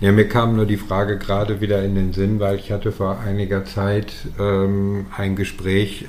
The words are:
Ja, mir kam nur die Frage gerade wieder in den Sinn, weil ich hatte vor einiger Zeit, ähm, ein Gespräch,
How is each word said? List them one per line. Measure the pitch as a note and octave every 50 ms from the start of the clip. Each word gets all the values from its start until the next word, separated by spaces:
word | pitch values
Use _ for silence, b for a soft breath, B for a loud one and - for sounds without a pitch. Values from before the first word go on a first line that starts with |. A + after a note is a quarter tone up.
Ja, | G2+ G2
mir | G2+ G#2+ G#2 G2+
kam | - A#2+ A#2 A2+ A2+
nur | A2 G#2+
die | G2+ G#2
Frage | G2 - - F#2+ G2 G2+ G#2 G#2
gerade | F#2+ - - G2 G2+ G#2+ G#2 G#2+ F#2
wieder | G#2+ G2 G#2 G2
in | G2 G2 G2
den | G2 F#2+ F#2
Sinn, | F2 F#2+ G2 G2+ G#2+ G#2
weil | G2+ G2 G2
ich | G2 - -
hatte | G#2+ G2+ - A2
vor | - - G2 F#2+ G2 - A2
einiger | G2+ G2 G2+ G2+ F#2 G2+ F#2+ F#2+
Zeit, | - - G2+ G2 G2+ G#2 G#2+ G#2+ - - - - - - -
ähm, | G2+ G2+ G2 F#2+ G2 G2 G2 G2 G2 G2 G2+ G2 F#2+ - -
ein | - G2+ F#2+ F#2+
Gespräch, | G2 F#2+ - - - F#2 F#2+ F#2+ G2 G#2 G2 - - -